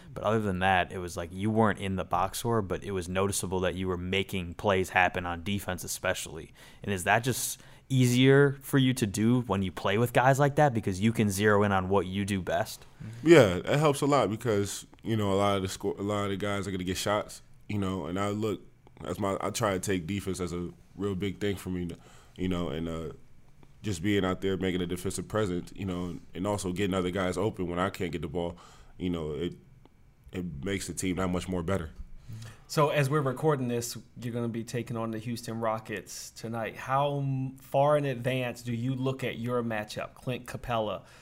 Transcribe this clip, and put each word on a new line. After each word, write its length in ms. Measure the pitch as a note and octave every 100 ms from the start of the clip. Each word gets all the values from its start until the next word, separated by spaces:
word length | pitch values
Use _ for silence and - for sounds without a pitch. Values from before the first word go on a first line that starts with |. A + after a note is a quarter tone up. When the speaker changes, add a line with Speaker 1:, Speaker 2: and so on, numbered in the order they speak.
| -
Speaker 1:
but 120 | A#2+
other 160 | G#2 A2
than 180 | G#2 F2+
that, 340 | F#2+ F#2 F2
it 60 | F#2+
was 180 | F2 F2
like 140 | E2+
you 200 | F#2+ G#2+
weren't 260 | A2 G#2+ F2+
in 180 | G2 F#2
the 80 |
box 360 | - F2 G2 -
score, 240 | A#2 A2+
but 200 | F#2 F2
it 60 | -
was 180 | F#2+ E2+
noticeable 520 | F#2 G2+ G2 F#2 F#2
that 160 | F2+ F2+
you 120 | F#2
were 80 | F2+
making 600 | F2+ F#2+ F#2+ F#2+ F2 E2+
plays 340 | G#2+ F#2+ F#2
happen 340 | F#2 F2+ F#2
on 200 | F2 F2
defense 400 | E2 G2+ - F2+
especially. 680 | D2 - F#2 F2+ - D#2 D2+ - - -
And 100 | G2
is 120 | F#2+
that 160 | F2 A2
just 380 | B2+ A2+ - - - - -
easier 680 | C3 B2 B2 C3+ C#3 C#3+ C#3
for 160 | - C#3
you 120 | C3 B2+
to 100 | G#2
do 360 | G#2 A2 B2
when 200 | A2+ F#2+
you 100 | F#2
play 280 | - G2 G2+
with 140 | A#2+
guys 260 | C3+ B2+ C3+
like 160 | C#3+ C#3
that 180 | D3
because 260 | A2+ G2+ F#2
you 120 | A2+
can 160 | A2+ G#2
zero 320 | F#2+ G#2+ G#2
in 100 | G#2
on 180 | F#2+ F#2
what 180 | G2 F2+
you 180 | G2 G2
do 160 | G2
best? 460 | F2 E2+ A2+ - - - A2 A#2
Speaker 2:
Yeah, 340 | D3 E3 G#2 F2
it 140 | - C3+
helps 240 | D#3 C#3
a 60 | C#3
lot 240 | C#3+ G2+
because, 560 | G#2+ B2 G2+ G2+ - - -
you 120 | G2 A2
know, 160 | G2+
a 40 | F#2+
lot 200 | G2+ G2
of 40 |
the 60 | F#2+
sco-, 280 | - G2+ -
a 20 |
lot 220 | G2+ G#2
of 60 | G2+
the 60 | G2
guys 300 | G2+ G2+ F#2+
are 40 |
gonna 120 | F#2 F#2
get 120 | F2+
shots, 460 | G#2 G#2 - - - - -
you 80 | G#2
know, 300 | F#2+ F#2+ D2+
and 120 | F#2+
I 100 | G2+
look, 320 | G#2+ G#2+ F#2 - - - -
that's 160 | - F2+
my, 180 | G2 G2
I 120 | G2
try 220 | - G#2+
to 60 | F#2
take 280 | G#2 F#2 D#2+
defense 320 | G2+ F#2+ F2
as 140 | F2
a 160 | F2 F2 - - -
real 180 | G2+
big 240 | F#2+ G2 F2
thing 160 | G2+ F#2+
for 140 | F#2
me, 180 | F2+ F2 - - - - -
you 120 | F#2
know, 200 | F2 E2
and, 200 | D#2 E2
uh, 240 | E2 D#2+ - - - - - - -
just 180 | G#2+ E2
being 240 | G2+ G2+ F#2
out 160 | F#2
there, 160 | F#2+ F#2
making 240 | F#2 F2+
a 60 | F2
defensive 400 | F2 G2 F#2 F2
presence, 440 | G#2+ G#2 F2 E2
you 120 | - F#2+
know, 320 | F2 F2 D#2 -
and 140 | E2+ G2+
also 260 | G2+ F#2+
getting 220 | F2+ G2+ F#2+
other 160 | F2+
guys 260 | F#2 F#2 F2+
open 320 | G#2+ - F2
when 80 | F2
I 120 | G2
can't 200 | - F2
get 120 | D#2+
the 40 | D#2
ball, 300 | F2 E2+ E2+ - - - -
you 120 | F#2
know, 200 | E2+ D2+
it, 200 | D2 F2 - - - - _ - _ -
it 100 | F#2+ F2 C#2 G2
makes 220 | G2 -
the 60 |
team 240 | D#2+ F#2 F2
that 100 | F#2
much 180 | F2+ F2+
more 140 | F2+
better. 280 | E2 F#2+ D#2 - - - - A2 A2 - -
Speaker 3:
So 240 | D#3 D3
as 200 | D3 C3
we're 120 | D3+
recording 460 | C#3 C3 D#3+ C#3 B2
this, 260 | A#2+ A#2+ A2+ - -
you're 120 | A#2+
gonna 140 | A#2+ A#2
be 140 | A2+
taking 340 | A2+ A#2+ A2+ A2+
on 140 | A2+
the 80 | A2
Houston 400 | A#2+ A#2 - A2+
Rockets 680 | A2+ A2 A2+ G2+ - - -
tonight. 440 | - A2+ A#2 G#2+ -
How 440 | - C#3 C#3+ C#3+
m-, 360 | C#3 C3 C3 -
far 360 | - C#3 C#3+ D3+
in 60 | C#3+
advance 560 | A#2+ B2 C3 B2 A#2
do 100 | A#2+
you 200 | A#2 B2+ C3
look 280 | C3 C3
at 140 | A#2+ -
your 240 | A#2+ B2
matchup, 520 | A#2 G#2+ G#2+ - - -
Clint 320 | - B2 B2
Capela, 560 | - - A2+ G#2 F2+ - -